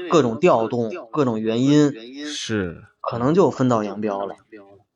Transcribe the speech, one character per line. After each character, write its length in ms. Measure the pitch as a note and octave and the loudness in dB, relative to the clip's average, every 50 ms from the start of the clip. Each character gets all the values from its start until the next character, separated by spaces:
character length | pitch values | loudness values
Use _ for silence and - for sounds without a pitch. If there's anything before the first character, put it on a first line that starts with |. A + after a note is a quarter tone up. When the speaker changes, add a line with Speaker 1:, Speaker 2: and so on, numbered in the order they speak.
| - - | -2 0
Speaker 1:
各 140 | - E3 | 2 2
种 160 | C3+ A#2 A2+ A#2 | 2 2 0 2
调 300 | - F3+ D3+ A#2 A2 A2 | 2 4 4 4 2 0
动、 240 | - A#2+ A#2 A2 G2+ F2 - - | -2 -2 -4 -4 -6 -10 -12 -6
各 120 | - D3+ C#3+ | -2 -2 0
种 160 | B2+ A2+ A2 | 0 0 -2
原 240 | A2 A2 A2 A#2+ C3 | -2 -2 0 2 2
因， 280 | C#3 D3 D3+ D3 C#3+ D3 A2+ A2+ A#2+ C3+ C#3+ D3 | 4 6 6 4 4 0 -4 -12 -16 -14 -12 -12
Speaker 2:
是。 580 | D3+ D3 - - - A2 G#2 F#2+ F2 D#2+ D2+ - - _ _ | -10 -10 -10 -6 -4 -4 -4 -4 -6 -8 -12 -18 -20 _ _
Speaker 1:
可 180 | - - - A#2 | -10 -8 -4 -2
能 160 | A#2+ C3+ D#3+ | -2 2 4
就 160 | E3 F3+ C3 | 4 4 4
分 180 | A#2 - C3 B2+ | 2 2 0 2
道 140 | B2 A2 | 2 2
扬 180 | G#2 G2+ G2 G#2 | 0 -2 -6 -6
镳 240 | G#2+ G#2+ G2 G2 G2+ | -4 -4 -4 -4 -6
了。 120 | F#2+ - - _ _ - G#2 G2 G2 G2+ G2 _ _ _ | -8 -10 -14 _ _ -20 -20 -20 -20 -20 _ _ _ _